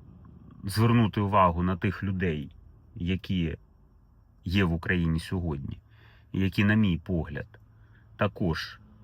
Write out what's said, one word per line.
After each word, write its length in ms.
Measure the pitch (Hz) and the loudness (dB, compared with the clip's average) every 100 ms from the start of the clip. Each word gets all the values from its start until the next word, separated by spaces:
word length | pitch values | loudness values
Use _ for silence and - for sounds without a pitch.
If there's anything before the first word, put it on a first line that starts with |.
| - - - - - - | -20 -20 -20 -20 -20 -14
звернути 580 | 104 101 113 117 107 107 | -6 2 4 4 2 2
увагу 420 | 101 104 92 85 | 0 4 4 4
на 140 | 90 95 | 0 0
тих 260 | 104 87 | -2 -2
людей, 520 | 98 92 90 76 73 - - - - - | -4 -2 -2 -2 -6 -14 -20 -20 -18 -8
які 600 | 87 95 - 92 82 - _ _ _ _ _ _ _ _ - | -4 -4 -2 -2 -2 -4 _ _ _ _ _ _ _ _ -2
є 180 | 95 | 0
в 100 | 90 | 2
Україні 460 | 82 - 92 82 82 | 0 0 0 0 0
сьогодні, 600 | - 92 87 69 - - - - - - - | -2 -6 -4 -6 -8 -12 -16 -20 -20 -20 -8
і 80 | 92 | -2
які, 240 | 95 98 | -2 2
на 100 | 101 | 2
мій 240 | 110 104 82 | 4 4 0
погляд, 600 | - 90 76 71 - - - - - - - - | -2 -4 -4 -8 -12 -18 -20 -20 -20 -20 -14 -2
також 600 | 104 - 92 80 - - - - | -2 0 -2 -2 -6 -14 -20 -20